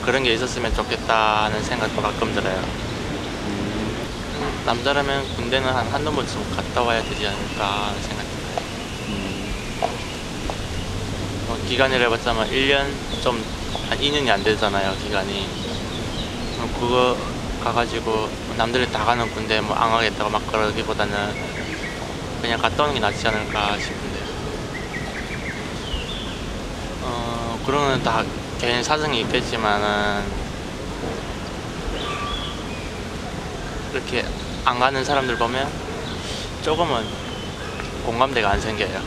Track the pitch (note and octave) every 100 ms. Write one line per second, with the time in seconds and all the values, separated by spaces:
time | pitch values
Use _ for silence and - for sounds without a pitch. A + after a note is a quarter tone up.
0 | A2 B2+ B2+ A2+ B2+ B2 A#2+ - A2+ A2+
1 | - A2+ G#2+ G#2+ G#2+ G#2+ G2+ B2 G#2+ G#2+
2 | G#2 G2+ A2 G#2+ G2 F#2 F#2 - - -
3 | - - - - G#2+ G2+ G2+ G#2+ A2 A#2
4 | A#2+ - - D3 C#3+ C#3 C3 A#2+ B2+ C#3+
5 | C#3+ C#3 C3+ - A#2+ C3 C3 B2+ A#2 C#3+
6 | D3+ C#3 A#2+ G#2+ G#2 - F#2 A#2+ A#2+ A2+
7 | G2+ G2+ G#2 G2 G#2+ - G2+ G2+ G#2 G2+
8 | - - - - - - - - - -
9 | - G2+ F#2+ G2 G2 F#2+ - - - -
10 | - - - - - - - - - -
11 | - - - - - A2+ - A#2+ C3+ C3
12 | A#2+ A2+ B2+ A2+ G#2+ C3 C3+ C#3 C#3 C#3
13 | - - C3+ A#2 G#2+ - - - - A2+
14 | C#3+ D3 C3 G2+ G#2 G#2+ G#2+ G2 G2 F#2+
15 | G2+ G#2 F#2+ G2+ F#2+ - - - - -
16 | G#2+ - - - B2 - A#2 - A#2+ B2+
17 | B2 B2 - - - - A#2 A#2 A#2 A2+
18 | A2 A2 G#2+ G#2 - A#2 A#2 B2 B2 A2+
19 | G#2+ A#2+ A2+ A2 G#2+ A2 G#2+ G#2 A2+ A2+
20 | A2 G2+ G#2 G#2+ A2 A2 G#2+ G#2 G#2+ G#2+
21 | G#2 G#2 G2+ G#2 - - - - - -
22 | - - - - A#2 A2+ A2+ - D3 C3+
23 | G#2 G2 A#2 G#2+ G#2+ G#2+ G2+ G#2 - -
24 | - - - - - - - - - -
25 | - - - - - - - - - -
26 | - - - - - - - - - -
27 | B2+ A#2+ A#2 A#2 A#2 A#2 B2+ C#3 C#3+ B2+
28 | B2 A2+ G#2+ - - - A#2+ B2 A#2+ D3+
29 | D3+ B2 A2 B2+ A#2+ A#2 G#2+ G#2 G#2 G#2
30 | G#2 G2+ G2+ G2+ - - - - - -
31 | - - - - - - - - - -
32 | - C6+ C6+ C6+ - - - - - -
33 | - - - - - - - - - C#3
34 | - B2 - - - - C3+ A#2+ B2+ C#3
35 | C3 C#3+ C3 A2+ A#2 B2+ C#3+ - - -
36 | - - - - - - D#3+ D#3 E3+ B2
37 | G#2+ - - - - - - - - -
38 | A#2+ A2+ C3+ B2 G2+ G2+ G#2+ G#2 G2 F#2+